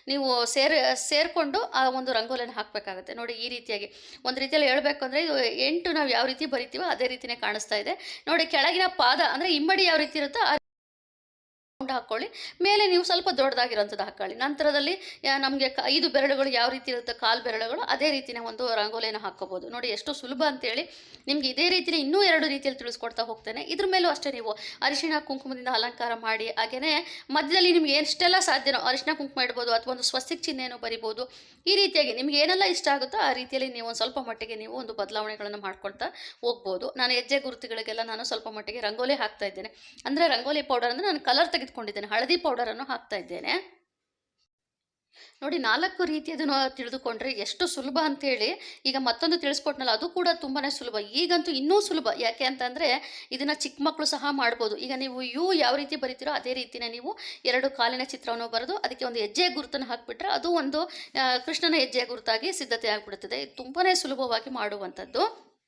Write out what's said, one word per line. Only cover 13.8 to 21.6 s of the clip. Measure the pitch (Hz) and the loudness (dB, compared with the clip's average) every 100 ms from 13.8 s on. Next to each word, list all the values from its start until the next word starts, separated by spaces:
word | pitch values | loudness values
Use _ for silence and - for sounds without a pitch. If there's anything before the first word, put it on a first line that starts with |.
| 202 208 | 0 -2
ಹಾಕ್ಕೊಳ್ಳಿ. | 202 - 190 220 | -6 -4 -6 -2
ನಂತರದಲ್ಲಿ | 262 294 302 294 285 381 - - | -2 2 2 4 2 -2 -6 -4
ಯಾ-, | - 277 | 0 2
ನಮ್ಗೆ | 269 269 262 | 2 2 0
ಕ-, | 269 | 0
ಐದು | - 285 339 | 0 2 4
ಬೆರಳುಗಳು | 277 277 269 269 | 4 4 2 2
ಯಾವ | 247 240 | 2 2
ರೀತಿ | 262 262 | 0 -4
ಇರುತ್ತೆ | 247 240 | -4 -4
ಕಾಲ್ | 233 226 233 | -2 2 2
ಬೆರಳುಗಳು | 240 220 226 294 | 0 -2 -2 -2
ಅದೇ | - 269 294 | -2 2 2
ರೀತಿನೇ | 277 262 233 | 0 -4 -8
ಒಂದು | 226 220 247 | -8 -4 -2
ರಂಗೋಲಿಯನ್ನು | 226 214 226 220 214 | 0 0 -2 -4 -4
ಹಾಕ್ಕೋಬೋದು. | 202 - 185 185 - | -6 -8 -8 -8 -8
ನೋಡಿ | 240 247 | -6 -4
ಎಷ್ಟು | 202 - | -4 -6
ಸುಲಭ | 285 247 262 302 | -8 -6 0 0
ಅಂತೇಳಿ. | 262 240 233 339 - - - - | 0 -4 -4 -6 -10 -20 -10 -4
ನಿಮ್ಗೆ | 285 262 | -2 -2
ಇದೇ | 254 | 0